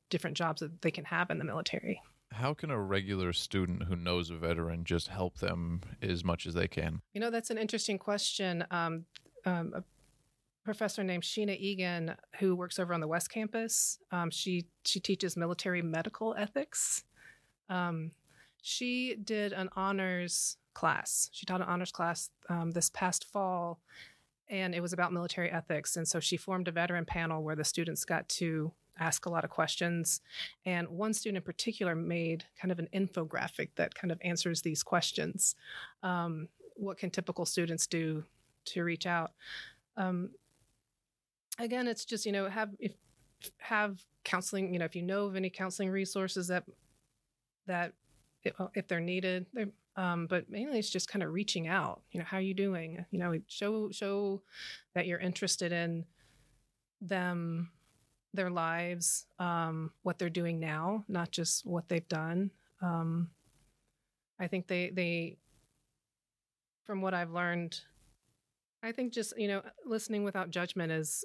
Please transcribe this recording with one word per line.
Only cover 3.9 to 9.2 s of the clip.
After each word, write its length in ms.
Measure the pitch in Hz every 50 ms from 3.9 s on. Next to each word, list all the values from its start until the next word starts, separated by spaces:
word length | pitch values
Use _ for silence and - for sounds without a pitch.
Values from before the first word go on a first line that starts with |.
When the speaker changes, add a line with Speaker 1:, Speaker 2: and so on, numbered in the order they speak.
| 90
Speaker 2:
knows 340 | 87 85 87 87 90 82 82
a 60 | 85
veteran 480 | 80 82 85 85 82 82 82 85 85 85
just 240 | - 87 85 - -
help 300 | 95 95 90 90 - -
them 420 | 95 95 87 87 85 85 85 90 - - - -
as 220 | - 98 87 85
much 240 | 85 87 85 - -
as 80 | 85 82
they 140 | 87 90 85
can? 320 | - - 80 82 80 85 - _ -
Speaker 1:
You 60 | 202
know, 100 | 233 233
that's 200 | 233 226 226 -
an 80 | 226 220
interesting 400 | 226 220 233 208 - - 202 185
question. 640 | - 208 202 196 - - - - 196 185 175 170 170 -
Um, 340 | 180 170 165 165 165 165 170 - - -